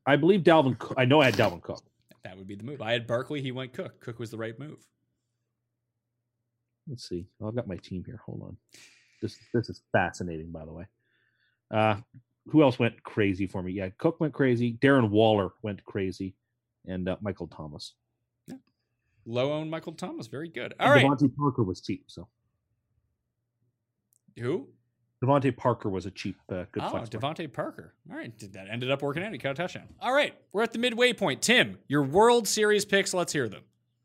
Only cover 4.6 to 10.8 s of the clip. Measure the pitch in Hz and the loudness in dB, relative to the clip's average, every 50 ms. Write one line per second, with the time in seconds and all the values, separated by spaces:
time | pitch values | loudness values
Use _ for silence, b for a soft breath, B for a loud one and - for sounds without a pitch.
4.6 | 139 156 - - _ _ _ _ _ _ _ _ _ _ _ _ _ _ _ _ | -16 -18 -18 -20 _ _ _ _ _ _ _ _ _ _ _ _ _ _ _ _
5.6 | _ _ _ _ _ _ _ _ _ _ _ _ _ _ _ _ _ _ _ _ | _ _ _ _ _ _ _ _ _ _ _ _ _ _ _ _ _ _ _ _
6.6 | _ _ _ _ _ 165 123 - - - 90 85 90 - _ - 104 107 113 123 | _ _ _ _ _ -14 -14 -14 -10 -10 -10 -10 -10 -12 _ -10 -10 -8 -6 -6
7.6 | 113 98 87 82 - - 95 90 - - 135 - - - - - 50 50 98 - | -8 -8 -10 -12 -10 -10 -10 -10 -10 -12 -16 -16 -14 -14 -14 -14 -14 -16 -18 -20
8.6 | _ _ b b b b b b b b b _ 113 110 - - _ _ - 123 | _ _ b b b b b b b b b _ -10 -10 -10 -12 _ _ -2 -2
9.6 | 117 - 117 - _ _ - 104 90 85 - - 92 87 80 78 80 85 80 80 | -2 -4 -8 -14 _ _ 0 0 2 0 -2 -6 -8 -8 -8 -8 -10 -12 -12 -14
10.6 | 80 80 80 82 | -14 -14 -14 -14